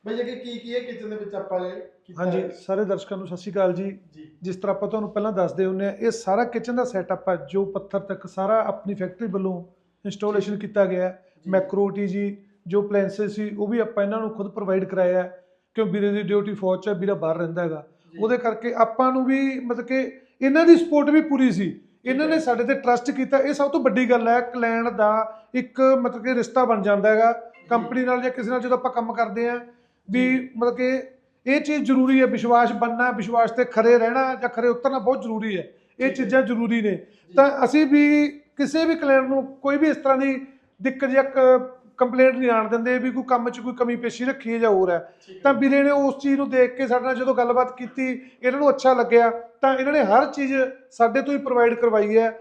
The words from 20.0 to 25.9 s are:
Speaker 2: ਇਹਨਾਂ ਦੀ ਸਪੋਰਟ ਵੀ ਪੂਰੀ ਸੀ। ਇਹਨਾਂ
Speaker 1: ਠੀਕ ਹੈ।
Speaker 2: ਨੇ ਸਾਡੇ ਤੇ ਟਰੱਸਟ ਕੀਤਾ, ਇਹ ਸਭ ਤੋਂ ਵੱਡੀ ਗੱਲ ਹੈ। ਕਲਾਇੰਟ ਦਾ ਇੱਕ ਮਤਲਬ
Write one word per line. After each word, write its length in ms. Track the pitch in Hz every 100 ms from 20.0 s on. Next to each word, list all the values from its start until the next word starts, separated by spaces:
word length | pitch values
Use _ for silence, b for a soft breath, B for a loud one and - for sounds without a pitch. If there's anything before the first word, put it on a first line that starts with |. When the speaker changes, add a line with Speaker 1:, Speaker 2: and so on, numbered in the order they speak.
| 254 - b b
Speaker 2:
ਇਹਨਾਂ 240 | 269 294 339
ਦੀ 100 | 339
ਸਪੋਰਟ 340 | 339 294 285
ਵੀ 120 | 302
ਪੂਰੀ 300 | 302 269 254
ਸੀ। 300 | 180 180 - _ _ 247
ਇਹਨਾਂ 200 | 262 311
Speaker 1:
ਠੀਕ 80 |
ਹੈ। 60 | 320
Speaker 2:
ਨੇ 40 |
ਸਾਡੇ 200 | 254 233
ਤੇ 100 | 240
ਟਰੱਸਟ 380 | 277 240 240 240
ਕੀਤਾ, 260 | 262 254 269
ਇਹ 160 | 269
ਸਭ 160 | 285 277
ਤੋਂ 100 | 330
ਵੱਡੀ 300 | 254 208 247
ਗੱਲ 180 | 240 226
ਹੈ। 140 | 240
ਕਲਾਇੰਟ 480 | 240 247 233 226 233
ਦਾ 520 | 208 214 220 214 - _
ਇੱਕ 280 | 254 254 -
ਮਤਲਬ 420 | 262